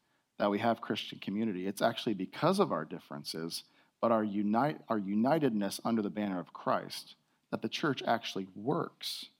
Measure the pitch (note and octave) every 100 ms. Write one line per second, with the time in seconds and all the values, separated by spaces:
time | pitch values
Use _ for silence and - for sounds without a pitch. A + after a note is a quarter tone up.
0 | _ _ _ - G#2 G2+ A#2 A2+ - G#2+
1 | - - - G2 A2+ F2+ F#2 - B2 A#2
2 | - G2 F#2 - D#3 G3 E3+ E2+ D#2 E2
3 | - C#2+ C#2+ G2 E2 - - _ _ _
4 | A#2 A2+ G#2+ G2 G#2 A2 C#3+ D#3 - A2+
5 | G2 G#2 B2 D#3+ C#3 G#2+ G2 - A2+ A#2
6 | G2+ G#2 G#2 F2+ D#2+ - - G2+ - -
7 | - - _ _ - A2+ A2 - D#3+ B2+
8 | - A#2 - F#2+ F#2+ G2+ A2+ E3+ - -
9 | - - -